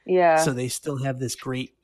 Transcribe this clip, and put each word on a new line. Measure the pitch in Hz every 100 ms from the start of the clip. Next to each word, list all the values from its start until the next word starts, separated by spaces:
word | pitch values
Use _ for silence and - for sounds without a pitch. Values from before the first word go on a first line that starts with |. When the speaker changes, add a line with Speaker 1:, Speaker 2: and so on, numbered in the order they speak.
Speaker 1:
Yeah. | - 185 170 156
Speaker 2:
So | 156
they | 123 123
still | - 156 139
have | 135 127
this | 123 -
great | 135 127 131 _